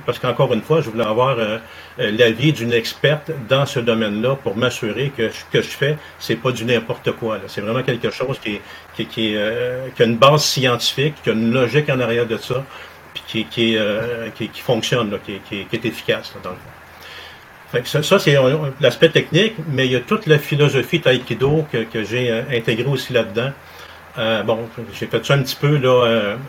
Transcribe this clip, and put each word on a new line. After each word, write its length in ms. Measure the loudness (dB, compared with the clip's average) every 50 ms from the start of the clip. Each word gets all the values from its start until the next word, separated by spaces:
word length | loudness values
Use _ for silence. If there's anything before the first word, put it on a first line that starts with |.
| -4
parce 140 | -6 -4 -2
qu'encore 340 | -2 -2 0 2 2 2 2
une 80 | 0
fois, 200 | 0 2 2 2
je 100 | 2 0
voulais 160 | -2 -2 -2
avoir, 320 | 0 2 2 2 2 2 0
euh, 180 | 0 -2 -2 -6 -8 -12 -18 -20 -20 -12 -6 -4
euh, 120 | -2 0 4
l'avis 380 | 4 6 4 4 4 2 2 2
d'une 200 | 0 0 0 0
experte 580 | 0 0 -2 -2 0 2 2 2 0 -2 -6 -8 -8 -2
dans 180 | 0 2 2 2
ce 140 | 0 -2 0
domaine-là 560 | 0 2 2 2 0 0 0 0 0 0 0
pour 200 | -2 -2 -4 -2
m'assurer 560 | 0 0 0 0 -2 -4 -4 -2 -2 -4 -2 -2
que 140 | -2 -2 -2
ce 120 | -4 -6 -6 -2
que 120 | 0 0 0
je 60 | -2
fais, 280 | -4 -2 -2 -2 -2 -4 -8 -14 -18 -10
c'est 160 | -6 -4 -4
pas 160 | -2 -2 -2
du 140 | -2 -2 0
n'importe 480 | 0 0 0 0 -2 -8 -6 -4 -6 -4
quoi, 240 | -4 -4 -4 -4
là. 60 | -6 -8
C'est 140 | -10 -8 -6
vraiment 200 | -4 -2 -2 -2
quelque 300 | -2 -2 -2 -2 -2 -4
chose 260 | -4 -4 -4 -4 -4
qui 180 | -6 -6 -6 -6
est, 60 | -6 -8 -14 -20 -20 -20 -12 -10
qui, 120 | -10 -8
qui 260 | -6 -4 -2 -2 0 0
est, 60 | 0
euh, 480 | -2 -2 -2 -2 -2 -4 -4 -6 -8 -6 0
qui 80 | 2 2
a 20 |
une 120 | 2 4
base 260 | 6 8 8 8 6 4
scientifique, 720 | 0 0 0 2 2 2 0 0 -2 0 0 0 -2 -2 -2 -2
qui 80 | 0
a 20 | 0
une 180 | 2 2 2
logique 380 | 2 2 2 2 2 2 2 2
en 100 | 0 0
arrière 280 | 0 0 0 0 0
de 100 | -2 -2
ça, 260 | -4 -4 -4 -4 -4 -6 -8 -14 -18 -18 -20 -20 -20 -20 -18 -16
puis 100 | -16 -12
qui, 200 | -6 -6 -6 -6
qui, 320 | -4 -2 0 0 2 2
euh, 500 | 2 0 0 -2 -2 -4 -4 -6 -6 -8 -10 -8
qui, 140 | -8 -10 -10
qui 120 | -10 -6
fonctionne, 480 | -2 -2 0 0 0 0 0 0 0 0
là, 80 | -4 -6 -8
qui, 140 | -10 -12 -12 -10 -10
qui, 160 | -10 -10 -6
qui 100 | -6 -6
est 100 | -4 -4
efficace, 480 | -4 -6 -4 -2 -2 -2 -2 -4 -10 -14
là, 60 | -12 -12
dans 60 | -12
le 60 | -12
fond. 1160 | -12 -14 -20 -20 -20 -20 -20 -20 -20 -20 -18 -18 -18 -18 -18 -20 -20 -20 -20 -20 -20 -10 -4
Fait 100 | -4 -4
que 60 | -2
ça, 160 | 0 -2 -2 2
ça, 160 | 4 4 4
c'est, 180 | 6 4 4
euh, 200 | 6 6 4 2 2 -2 -4 0 2
l'aspect 280 | 4 2 6 6 4 4
technique, 460 | 6 2 2 2 2 2 2 2 0 -4 -6 -2
mais 160 | 0 0 2
il 80 | 2 2
y 20 |
a 60 | 0
toute 240 | 0 0 -2 0 2
la 120 | 4 4
philosophie 640 | 4 2 0 2 2 4 4 4 2 0 0 0 2
taïkido 640 | 2 2 2 2 0 -4 -2 0 2 2 2 2 0 0
que, 120 | -2 -4 -4
que 200 | -2 -4 -4 -4
j'ai, 260 | -2 -2 -2 0 0
euh, 120 | 0 -2 -2 -2
intégrée 380 | -4 -2 0 0 0 0 0 0
aussi 240 | -2 -2 -2 0 0
là-dedans. 380 | 0 0 0 -2 -2 -2 -2 -4 -8 -14 -20 -20 -20 -20 -20 -20 -20 -20 -12 -6
Euh, 260 | -4 -2 0 0 0 0
bon, 240 | 0 0 -2 -2 -6 -10 -12 -12 -12 -10 -10
j'ai 60 | -6
fait 180 | -4 -2 -2 0
ça 100 | 2 2
un 60 | 2
petit 140 | 2 -2 -4
peu, 220 | -2 0 2 2
là, 260 | 2 4 4 4 4 4
euh, 320 | 4 2 2 0 -2 -4 -6 -6